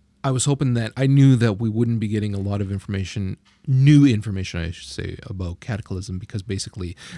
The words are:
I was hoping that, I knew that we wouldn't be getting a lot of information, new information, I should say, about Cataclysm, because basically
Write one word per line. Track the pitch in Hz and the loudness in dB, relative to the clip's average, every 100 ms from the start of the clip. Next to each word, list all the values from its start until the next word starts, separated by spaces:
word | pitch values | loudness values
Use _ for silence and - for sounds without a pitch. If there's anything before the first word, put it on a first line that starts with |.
| _ _ | _ _
I | 139 | -4
was | 127 | -2
hoping | 151 143 135 | 0 0 0
that, | 117 110 - | 0 -2 -2
I | 135 | 4
knew | 139 135 | 6 8
that | 127 117 | 6 4
we | 98 113 | 0 -2
wouldn't | 107 117 117 | 0 0 0
be | 107 | -2
getting | 107 104 | -2 -2
a | 101 | -4
lot | 98 101 | -2 -2
of | 98 | -4
information, | 98 - 101 92 110 95 98 _ _ - | -6 -6 -6 -6 -6 -6 -8 _ _ -2
new | 131 139 147 143 | 4 6 8 6
information, | 104 107 95 92 87 | 4 -2 -8 -6 -6
I | 85 | -6
should | 87 - | -8 -14
say, | - 90 - | -12 -10 -10
about | - 95 90 85 | -12 -10 -8 -10
Cataclysm, | - 101 - 92 92 92 | -10 -10 -8 -10 -8 -10
because | - 110 | -10 -12
basically | 92 98 - - 90 - - | -8 -8 -8 -10 -12 -12 -18